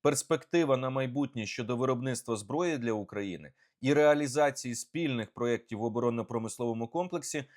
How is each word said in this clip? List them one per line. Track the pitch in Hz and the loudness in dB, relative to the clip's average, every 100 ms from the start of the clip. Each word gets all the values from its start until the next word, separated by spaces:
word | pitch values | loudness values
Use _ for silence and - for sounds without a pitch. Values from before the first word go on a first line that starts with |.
перспектива | 147 - - 156 - 170 156 131 | 2 2 0 -2 0 2 4 4
на | 131 | 2
майбутнє | 131 131 127 139 117 104 | 0 -2 -2 -2 -4 -6
щодо | - 113 120 | -4 -4 0
виробництва | 120 123 131 120 - 110 | 0 0 -2 -4 -4 -4
зброї | 101 143 175 147 | -2 -2 0 0
для | 117 | -2
України | 107 98 107 101 82 73 _ _ _ | -2 -4 -6 -6 -6 -12 _ _ _
і | 127 | 2
реалізації | 143 147 147 143 139 147 131 127 117 | 6 6 6 2 2 2 2 -6 -8
спільних | - 160 160 123 107 | -8 -4 -2 -2 -4
проєктів | - 120 117 - 107 | -2 0 0 -4 -4
в | |
оборонно-промисловому | 113 110 120 117 110 117 110 - 120 113 117 | -4 0 0 0 -2 -4 -4 -4 -4 -4 -4
комплексі, | 165 180 175 - 151 135 | -4 -4 -6 -6 -8 -8